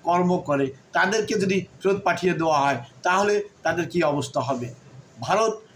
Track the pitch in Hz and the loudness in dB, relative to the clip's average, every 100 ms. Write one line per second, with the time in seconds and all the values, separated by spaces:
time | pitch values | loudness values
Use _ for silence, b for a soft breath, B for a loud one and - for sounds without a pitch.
0 | - 175 180 180 - 139 135 - - 170 | 0 2 2 2 0 0 -2 -6 -4 0
1 | 190 214 - 214 190 190 - - 190 196 | 2 0 0 0 0 -2 -4 -4 -2 0
2 | 185 175 185 160 160 151 139 127 - - | 0 0 0 0 2 2 2 0 -6 -6
3 | 180 185 208 208 202 - 165 170 160 175 | 0 2 2 0 -2 -6 -4 -2 -2 0
4 | 156 143 - 147 120 123 123 - - - | 0 0 -2 -4 -4 -4 -6 -12 -20 -20
5 | - - 117 190 220 - - | -20 -10 -2 0 0 -2 -10